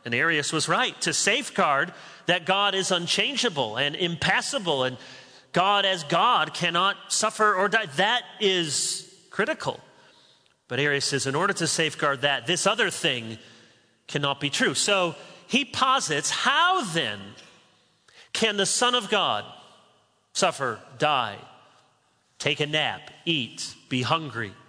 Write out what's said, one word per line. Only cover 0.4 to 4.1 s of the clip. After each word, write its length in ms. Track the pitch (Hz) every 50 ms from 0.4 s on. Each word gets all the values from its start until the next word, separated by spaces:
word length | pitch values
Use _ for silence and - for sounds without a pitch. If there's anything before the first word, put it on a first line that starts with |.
| 139 -
was 160 | 160 156 139
right 320 | 147 170 214 254 214 143 -
to 100 | - 175
safeguard 800 | 151 - - 196 214 285 247 - - - 185 156 139 139 160 180 - - - - - - -
that 220 | - 175 180 165
God 280 | 185 190 196 202 202 190
is 160 | 190 180 -
unchangeable 840 | 185 175 175 160 - 196 208 254 285 226 - 240 170 143 127 110 107
and 180 | 120 139 143 151
impassible, 880 | - 185 170